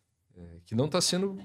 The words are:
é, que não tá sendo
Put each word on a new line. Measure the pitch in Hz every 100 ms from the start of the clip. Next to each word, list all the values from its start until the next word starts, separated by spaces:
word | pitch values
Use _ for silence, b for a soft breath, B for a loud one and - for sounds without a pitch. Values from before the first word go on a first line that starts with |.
| _ _ _ 90
é, | 87 85 85
que |
não | 113 151
tá | 175
sendo | 170 180 196 196